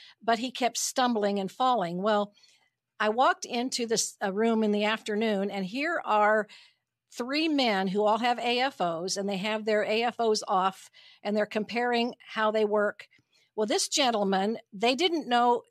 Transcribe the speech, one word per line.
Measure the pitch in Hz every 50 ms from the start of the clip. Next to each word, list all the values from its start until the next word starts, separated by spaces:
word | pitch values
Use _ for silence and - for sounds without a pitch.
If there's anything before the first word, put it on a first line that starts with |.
| - - - _ 214
but | 226 233 220
he | 254 247
kept | - - 247 233 240
stumbling | - - - - 262 247 247 233 208 208 202 202 196
and | 190 185
falling. | - - 262 254 247 220 180 170 175 180
Well, | 196 220 208 208 202 208 _ _ _ _ _ _ _ _ _ _ _ _ _ -
I | 208 214
walked | 214 247 269 339 370 - -
into | - 247 240 247 262 - - 233
this, | 220 220 - - - - -
a | 214 196
room | 185 208 226 233 226 220 220
in | 208
the | 208 208 208
afternoon, | 208 226 220 - - 208 208 226 220 208 190 202 202
and | 202 196 190
here | 180 226 269 294 339 330 - -
are | - 214 208 208 214 214 214 202 - - - - _ _ _ _ _ _ _ _ _
three | - - 240 254 285 302 320 330
men | 294 277 254 226 202 190 190
who | 190 185 208 208
all | 208 220 220
have | 247 240 240 240
A | 233 240 240 247
F | 254 277 - -
Os, | 185 170 165 160 175 190 -
and | 202 196
they | 202 202
have | 185 202 214 220 214 208
their | 220 214 214 202
A | - 214 226 240
F | 233 - -
Os | 233 220 214 214 -
off, | - 208 185 185 190 190 - - - _ - - - - _ -
and | 208 208
they're | 214 208
comparing | - - 214 202 - 202 240 247 247 240 233 233 247 - _ -
how | - - 220 214 214
they | 214 220 214
work. | 208 208 214 202 202 - - - _ _ _ _ _ _ _ _ _ -
Well, | - 214
this | 208 320 392 - -
gentleman, | - 311 277 240 233 208 208 196 196 190 196 214 233 - - _
they | - 185 226 240 269
didn't | 247 359 339 339 302 208
know, | 240 240 240 240 240 240 226 - _